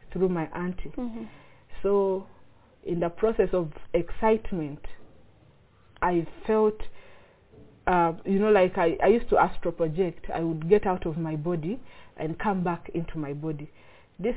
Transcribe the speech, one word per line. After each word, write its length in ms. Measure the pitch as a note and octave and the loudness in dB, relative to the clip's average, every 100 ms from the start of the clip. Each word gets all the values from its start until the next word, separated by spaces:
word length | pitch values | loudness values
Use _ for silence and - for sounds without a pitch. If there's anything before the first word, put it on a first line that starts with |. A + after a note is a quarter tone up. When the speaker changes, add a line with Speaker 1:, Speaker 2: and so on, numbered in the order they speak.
| - | -10
Speaker 1:
through 160 | F3+ F#3 | 0 0
my 160 | F3 D#3 E3+ | 0 -4 -4
auntie. 360 | F3+ F3+ - - | -6 -6 -8 -6
Speaker 2:
Mm-hmm. 280 | A#3+ A3+ A3+ - - - _ - | -8 -8 -12 -16 -20 -20 _ -4
Speaker 1:
So 460 | G3 G3+ G3 F#3+ F#3+ - - - _ _ - | 2 2 2 -2 -6 -18 -20 -20 _ _ -6
in 140 | E3+ | -2
the 100 | E3+ | -2
process 400 | - A3 A3 F#3+ | 0 0 2 2
of 200 | F#3 D#3+ - - | 0 -2 -8 -2
excitement, 840 | F3+ E3+ - A3 A3 - F#3 D3+ D3 - - - - - - - _ _ _ _ - | 0 0 2 4 2 0 -4 -4 -8 -10 -10 -14 -20 -20 -20 -20 _ _ _ _ -4
I 240 | F3 F3 E3 - - | 0 0 -2 -6 0
felt, 320 | G#3+ G#3+ G#3+ - - - - - _ _ - - - - | 4 4 2 -4 -6 -14 -20 -20 _ _ -20 -20 -6 2
uh, 260 | F3+ E3+ E3 - | 4 2 0 0
you 140 | G3 | 2
know, 120 | G#3+ | 6
like 260 | G3+ F#3 G3 | 6 6 4
I, 200 | E3+ - | 2 4
I 40 | F3+ | 4
used 220 | A#3 - | 4 4
to 80 | - | 4
astral 340 | F3 - F3 | 4 2 -2
project. 520 | E3+ D#3+ D#3 F3+ - - | 0 -2 0 -2 -2 -8
I 80 | - | -4
would 280 | E3 D#3+ E3 | -2 -2 4
get 160 | G#3 G3+ | 4 4
out 200 | F#3 F3 | -2 -2
of 120 | D#3 | -4
my 180 | D#3+ D#3 | -4 -4
body 440 | D#3+ F3 D#3 B3+ - - - - | -2 -4 -4 -6 -10 -18 -20 -8
and 200 | D#3 E3 | -8 -2
come 240 | A3 F#3+ | -2 0
back 260 | F3+ E3+ - | -2 -4 -6
into 240 | E3+ E3 D#3+ | -6 -6 -6
my 160 | C#3+ | -6
body. 360 | C#3+ D#3+ D3 D3 - - - - - | -6 -6 -8 -10 -16 -20 -20 -20 -6
This 160 | G3+ | -4